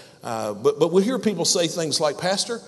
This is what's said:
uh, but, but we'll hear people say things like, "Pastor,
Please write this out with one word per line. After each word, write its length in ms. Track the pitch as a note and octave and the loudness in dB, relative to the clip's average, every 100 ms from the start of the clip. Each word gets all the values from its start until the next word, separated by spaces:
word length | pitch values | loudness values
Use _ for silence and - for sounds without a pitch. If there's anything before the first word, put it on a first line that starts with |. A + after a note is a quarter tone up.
| - - | -20 -16
uh, 300 | A#2 A2+ G#2+ | -8 -6 -4
but, 260 | G#2 B2+ C#3+ | 0 0 4
but 120 | E3 | 4
we'll 100 | F3 | 4
hear 160 | G3 C4 | 2 0
people 240 | A3 F3+ | -2 0
say 240 | D#3+ F#3+ E3 | 0 2 0
things 320 | D#3+ D#3+ C3 | -2 -4 0
like, 180 | D#3 C#3 | 0 0
"Pastor, 440 | F3 G3 - A#3 | -2 -2 -4 -6